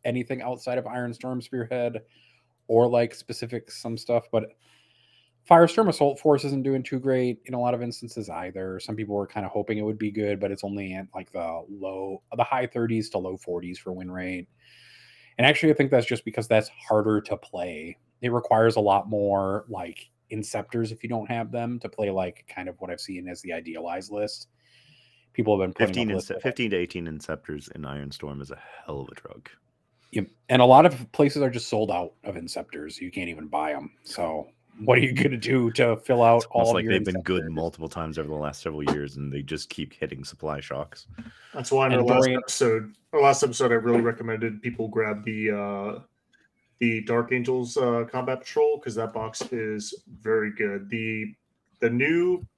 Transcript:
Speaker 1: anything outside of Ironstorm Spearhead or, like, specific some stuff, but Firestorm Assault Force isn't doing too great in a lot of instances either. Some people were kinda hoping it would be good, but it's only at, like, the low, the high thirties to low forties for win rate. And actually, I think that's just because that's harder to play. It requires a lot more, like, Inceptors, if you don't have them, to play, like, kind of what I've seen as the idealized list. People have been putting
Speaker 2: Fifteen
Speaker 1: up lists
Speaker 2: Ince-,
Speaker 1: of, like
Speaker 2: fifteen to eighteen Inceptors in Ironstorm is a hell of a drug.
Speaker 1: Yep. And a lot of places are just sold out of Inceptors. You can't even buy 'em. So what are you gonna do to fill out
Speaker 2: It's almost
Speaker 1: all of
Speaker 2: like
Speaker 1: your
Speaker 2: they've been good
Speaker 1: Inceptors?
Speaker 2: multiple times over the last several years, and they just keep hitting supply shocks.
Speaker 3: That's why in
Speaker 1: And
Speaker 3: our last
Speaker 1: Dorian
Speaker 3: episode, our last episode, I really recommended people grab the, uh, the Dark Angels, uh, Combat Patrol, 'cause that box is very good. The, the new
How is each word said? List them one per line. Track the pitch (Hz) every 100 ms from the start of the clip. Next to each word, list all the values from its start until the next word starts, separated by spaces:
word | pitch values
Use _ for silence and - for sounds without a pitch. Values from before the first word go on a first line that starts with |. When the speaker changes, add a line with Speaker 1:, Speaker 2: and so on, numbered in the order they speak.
| 123
Speaker 1:
anything | 123 120 131
outside | 120 127 - 123
of | 110
Ironstorm | 123 123 117 131 127
Spearhead | 117 131 117 123 120 113 - _ _ _ _ _ -
or, | 113 123
like, | 120 117
specific | - - 113 117 120 -
some | - 120 113
stuff, | - 120 -
but | 113 107 _ _ _ _ _ _ _ _ _ -
Firestorm | 170 170 196 208
Assault | 151 143 135
Force | 156 139 143
isn't | 139
doing | 131 135
too | 127 135
great | 135 131 123 113 -
in | 127
a |
lot | 123
of | 120
instances | 120 - 117 117 101
either. | 98 92 92 95 92
Some | - 110
people | 104 101
were | 95
kinda | 107 95
hoping | 104 101 107
it |
would | 107 107
be | 107
good, | 104 104 101
but | 98
it's | 98
only | 101 101 95
at, | 92 95 92
like, | 92
the | 92 82 82 85
low, | 101 95 95 98 98 _ 117
the |
high | 117 127 127
thirties | 123 117 113 107
to | 98
low | 92 95
forties | - 87 90 90
for | -
win | 92 92
rate. | 90 90 90 87 _ _ - - - - - _ -
And | 127
actually, | 151 160
I | 151
think | 135
that's | 131 117
just | 120 -
because | 107 113
that's | 110 107
harder | - - 107 107 107
to | - 98
play. | - 90 87 80 82 - _ _
It | 123
requires | 120 - 113 113 110
a |
lot | 104 98 101
more, | 104 101 98 95 101 120
like, | 101 90 - - _ _
Inceptors, | 107 104 107 101 120 110
if | 110
you | 117
don't | 117 104
have | 117 113
them, | 120 117 120
to | 107
play, | - 104
like, | 95 92 - _
kind | - 90
of | 87
what | 92
I've | 87
seen | - 92 90
as | 90
the | 92
idealized | 85 82 80 85 87 95
list. | 104 104 - - _ _ _ _ _ _ _ _
People | - 107 101
have | 92
been |
putting | 90 107
Speaker 2:
Fifteen | 95 113
Speaker 1:
up | 95
lists | -
Speaker 2:
Ince-, | 92
Speaker 1:
of, |
like |
Speaker 2:
fifteen | 131 123 117
to | 95
eighteen | 87 90 85
Inceptors | 78 - 76 - 76 -
in | 76
Ironstorm | 71 71 71 - 73 71
is | 69
a | 67 - - -
hell | 71
of | 65
a | -
drug. | - 57 - _ _ _ _ _ _
Speaker 1:
Yep. | - 98 _ -
And | 123
a | 123
lot | 131 170
of | 131 117
places | - 147 147
are | 135
just | 120 -
sold | 107 107
out | 87 87 _
of | - 90
Inceptors. | 82 82 76 73 76 -
You | 90
can't | 95 87
even | 78 78
buy | 76 78
'em. | 71 73 _
So | - - 85 78 - _ _ -
what | 110 123
are |
you | 127
gonna | 127 143 123
do | 117 131 120
to | 117 120 113
fill | - 123
out | 117 117
Speaker 2:
It's | 113
almost | 117 117
Speaker 1:
all |
of | 104
Speaker 2:
like |
Speaker 1:
your | 110
Speaker 2:
they've | 92 95
been | 92
good | 85 92
Speaker 1:
Inceptors? | 80 80
Speaker 2:
multiple | 82 - 80
times | 87 80 78
over | 76
the | 76
last | 73 71
several | 82 76
years, | 73 73 71 69
and | 69
they | 71
just | 69 76 -
keep | - 71
hitting | - 76 67
supply | 69 - 78 73
shocks. | 71 69 73 - - - - - -
Speaker 3:
That's | 143 127
why | 135 131
in |
Speaker 1:
And | 127
Speaker 3:
our | 123
last | 123
Speaker 1:
Dorian | 131 127
Speaker 3:
episode, | - - 123 113 107 - _
our | 151
last | 139 135
episode, | 139 117 127
I | 117
really | 113 117
recommended | 117 113 113 110 113 107
people | 123 117 113
grab | 107 107 104 107
the, | 107 107
uh, | 104 101 101 101 123 - _ _ _ _ _ _ _
the | 120 113
Dark | 107 117 117
Angels, | 127 120 127 120 139
uh, | 127 117 117
Combat | 127 127 -
Patrol, | - 151 151 147
'cause | 131 110
that | 110
box | 113 110 - -
is | 120 110 107 104 - _ -
very | 107 110 107
good. | 104 104 101 98
The, | 117 110 110 107 - _ _ _ _
the | 120
new | 120 143 170 180 180 -